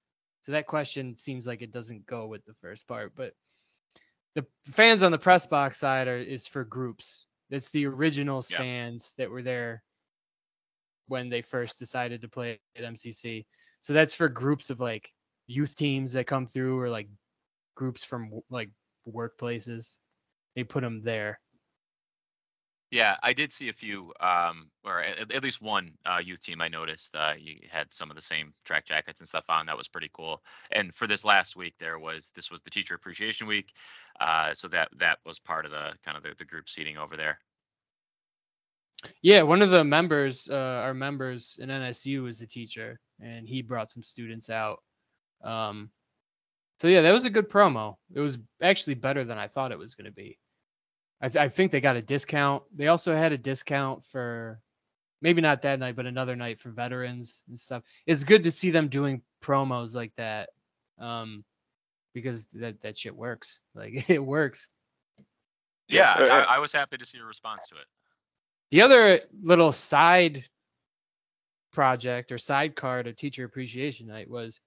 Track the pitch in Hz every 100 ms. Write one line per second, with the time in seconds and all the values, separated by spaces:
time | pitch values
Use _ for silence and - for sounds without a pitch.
0 | _ _ _ _ - 151 151 156 139 139
1 | 127 113 - 127 120 113 117 120 113 107
2 | - 120 110 107 110 107 87 107 - 117
3 | 101 139 123 - _ _ _ _ _ _
4 | _ _ _ 156 135 _ 143 165 226 220
5 | 185 156 180 180 - 147 139 - 139 131
6 | 127 123 127 131 - 139 113 123 123 107
7 | - - _ _ - 139 - 151 143 131
8 | 156 143 143 135 123 - 127 123 120 120
9 | - - 113 123 123 123 117 113 _ _
10 | _ _ _ _ _ _ _ _ _ _
11 | - 131 123 120 117 127 120 - 123 127
12 | 123 120 117 131 120 110 _ - 117 113
13 | 120 110 120 113 - _ _ _ - 151
14 | 156 - 160 120 131 147 - 123 123 110
15 | - _ _ _ - 127 147 - 147 135
16 | 131 127 123 135 127 131 131 131 123 113
17 | 104 101 _ _ _ _ _ - 131 120
18 | - 123 110 110 - 123 107 _ _ _
19 | 120 110 113 - 120 120 120 117 113 -
20 | _ _ _ _ _ 127 117 143 123 113
21 | 113 110 104 104 _ _ _ _ _ _
22 | _ _ _ _ _ _ _ _ - 123
23 | 107 95 120 127 151 - 127 - 107 101
24 | 85 - 90 87 85 82 78 _ 101 87
25 | 85 90 110 131 131 - 110 101 87 78
26 | - 87 87 90 - 82 82 82 80 78
27 | - 78 78 76 78 76 - 80 73 -
28 | 78 76 - 80 76 _ - 78 - 78
29 | 78 - 80 80 - 80 80 69 - 85
30 | 78 - 80 78 - - - 107 92 -
31 | 110 104 107 98 87 92 87 - 82 80
32 | 80 80 - - - 85 - - 90 101
33 | 95 87 107 107 107 104 - _ - -
34 | - - 80 80 78 78 87 85 80 -
35 | 85 - 82 82 - 80 78 76 76 80
36 | 80 76 78 - 73 80 - - 76 76
37 | 78 78 78 76 _ _ _ _ _ _
38 | _ _ _ _ _ _ _ _ _ -
39 | - - 175 208 156 180 202 180 147 151
40 | 175 147 139 131 - 139 131 123 123 131
41 | 139 139 131 123 - - 127 135 127 120
42 | 139 139 123 113 113 120 113 113 113 113
43 | _ _ 117 117 110 131 117 123 107 120
44 | - - 113 113 113 113 107 - _ _
45 | _ _ _ _ - 113 107 104 107 _
46 | _ _ _ _ _ _ _ - 170 185
47 | 160 226 254 214 214 202 196 120 107 98
48 | _ 143 147 123 113 - 175 196 - 127
49 | 135 139 120 110 104 139 131 87 104 -
50 | 101 101 101 - _ _ _ _ _ _
51 | _ - 131 151 139 - 190 139 135 120
52 | 110 143 - 147 143 139 - 151 147 170
53 | 180 156 160 143 135 131 - 139 135 -
54 | - 131 120 117 113 110 _ _ _ _
55 | _ - 160 170 156 139 143 135 127 120
56 | 123 127 127 123 120 110 123 113 120 127
57 | 123 123 117 - - 120 - 120 - -
58 | - 156 143 214 170 - 185 160 151 139
59 | 143 131 - _ - 139 135 123 117 120
60 | 113 - 113 107 90 - _ _ _ -
61 | 117 117 113 107 - _ _ _ _ _
62 | _ 127 127 117 107 - 117 104 107 107
63 | 107 98 120 113 - - _ 107 110 127
64 | 120 156 135 147 143 - - _ _ _
65 | _ _ _ _ _ _ _ _ - 160
66 | 151 87 135 131 127 131 147 147 139 131
67 | 120 123 113 107 113 101 - 78 67 _
68 | _ _ _ _ _ _ - 156 247 254
69 | 214 180 - - 165 175 165 - - 143
70 | 165 180 170 143 - _ _ _ _ _
71 | _ _ _ _ _ _ _ - 135 127
72 | 123 123 123 123 - 139 151 - 135 127
73 | 120 117 143 131 123 131 123 120 143 123
74 | 113 110 90 120 117 -